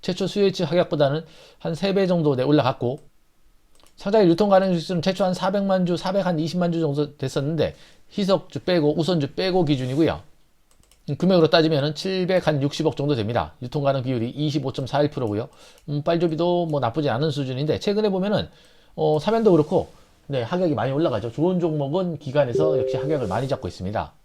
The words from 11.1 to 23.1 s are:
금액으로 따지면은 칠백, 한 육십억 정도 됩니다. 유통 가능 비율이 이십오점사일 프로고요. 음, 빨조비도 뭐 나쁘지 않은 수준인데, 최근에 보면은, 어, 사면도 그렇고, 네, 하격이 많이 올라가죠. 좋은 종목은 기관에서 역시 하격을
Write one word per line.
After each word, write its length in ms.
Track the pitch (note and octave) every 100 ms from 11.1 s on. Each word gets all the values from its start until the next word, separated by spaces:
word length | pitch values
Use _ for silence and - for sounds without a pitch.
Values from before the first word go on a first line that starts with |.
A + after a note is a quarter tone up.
| C#3+
금액으로 320 | F3 F#3 D#3
따지면은 460 | F3 D#3 D3+ C#3+ D3+
칠백, 520 | F#3+ F#3+ F3 F#3 F3
한 140 | D3
육십억 340 | C#3 - C3 -
정도 200 | C#3 C#3
됩니다. 400 | G#2 A#2 D#2 -
유통 220 | B2 D3+
가능 200 | C#3 C3+
비율이 260 | B2 B2 A2+
이십오점사일 800 | C3 D3+ D3 C3+ - C3 C#3 D3
프로고요. 400 | - A#2 G#2 A#2+ - - - -
음, 140 | D3
빨조비도 640 | D3 E3+ E3+ D#3 F3 F3 E3
뭐 120 | D3
나쁘지 300 | A#2+ D3+ C#3+
않은 220 | A#2 D#3+
수준인데, 480 | C#3 C3 B2+ D3+ B2
최근에 300 | - G3+ G#3+
보면은, 380 | F#3+ G3 F#3 F2 - - _ _ -
어, 220 | D#3 D3+
사면도 320 | G#3 A3+ G#3+
그렇고, 380 | E3+ D3 F3+ - - - _ -
네, 160 | C#3+
하격이 320 | A2+ F3+ F3+ C#3+
많이 160 | A#2+
올라가죠. 400 | C3+ D#3+ A2+ A2+
좋은 280 | B2+ E3+ F3+
종목은 600 | E3 D#3 C#3 E3+ F3+ D#3
기관에서 580 | - C3+ C3+ A#2+ C3 C3
역시 200 | C3 C3
하격을 300 | C3+